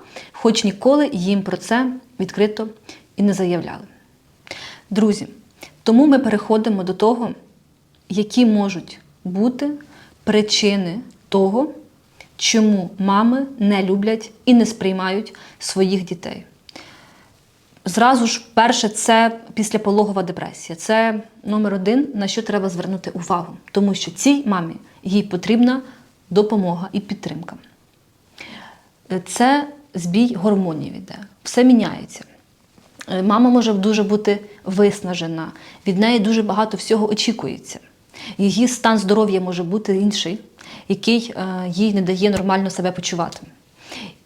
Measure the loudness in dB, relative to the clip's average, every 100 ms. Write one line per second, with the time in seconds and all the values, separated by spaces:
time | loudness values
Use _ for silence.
0 | -16 -20 -20 -2 0 2 -2 0 2 4
1 | 2 -2 -2 -2 -2 -6 -2 -2 -2 -6
2 | -12 -8 -6 0 -2 -2 -10 -12 -20 -20
3 | _ 0 0 2 0 -2 -4 -12 -18 _
4 | _ _ _ _ -20 -18 -18 -20 -6 0
5 | 2 0 -6 -16 _ _ -20 _ 4 6
6 | 8 6 4 0 2 0 2 -2 -4 0
7 | 2 2 -4 -8 -18 _ _ _ _ _
8 | -6 -4 -2 2 4 4 0 -6 -12 -18
9 | _ _ -8 -2 -2 -2 -6 -6 -14 -20
10 | -20 _ 0 0 2 0 0 0 -2 -6
11 | -12 -20 _ 0 2 2 -2 -6 -20 _
12 | _ -20 -20 -6 0 2 4 2 -2 -4
13 | 0 2 2 2 -2 -2 0 2 2 0
14 | 0 -2 -6 -4 4 4 4 0 -2 -2
15 | -2 -4 -6 -14 -20 -14 -6 0 0 0
16 | -4 -10 -10 -14 -16 _ -20 -20 -20 -20
17 | -20 _ _ _ _ _ _ _ -6 2
18 | 4 4 2 -2 -4 0 2 2 -2 -2
19 | 2 4 4 -2 -8 -6 -4 -2 0 2
20 | 2 -2 -4 -6 -10 -14 -16 -10 -2 0
21 | 0 -2 -10 _ -4 -2 -2 0 0 2
22 | 0 -4 -4 -4 -4 -2 -2 -4 -6 -8
23 | -8 -8 -4 -4 -4 -14 -6 0 0 0
24 | -6 -2 2 2 0 -2 -4 -10 -18 _
25 | -2 -2 0 -4 0 4 4 2 -6 -18
26 | _ _ 0 2 2 2 -2 -4 -6 -8
27 | -8 -10 -10 -10 -12 -18 -20 _ _ _
28 | _ _ _ -20 -20 -20 -20 -20 _ _
29 | -8 -8 -6 0 2 2 0 -10 _ -8
30 | -2 2 2 2 0 2 0 -4 -8 -12
31 | -16 -18 -20 _ -4 4 6 6 4 -4
32 | -12 -18 -20 _ _ _ _ _ _ -20
33 | -8 -2 2 4 6 6 4 2 2 2
34 | 2 0 0 -2 -4 -14 -4 2 2 2
35 | -6 -6 -6 -6 -8 -14 -20 -8 -2 2
36 | 2 2 2 0 0 0 -2 -4 -2 0
37 | 0 0 -2 -4 -6 -10 -14 -20 -20 _
38 | _ -20 -12 -2 0 2 2 2 0 2
39 | 2 2 2 0 -2 -4 -4 -4 -2 0
40 | 0 -2 -4 -8 -12 -20 -20 -12 -6 -4
41 | 0 0 -2 -8 -8 -6 -6 0 0 2
42 | 0 0 0 0 0 0 0 -4 -4 -4
43 | -6 -6 -6 -10 -20 -20 _ _ -20 -18
44 | -18 -12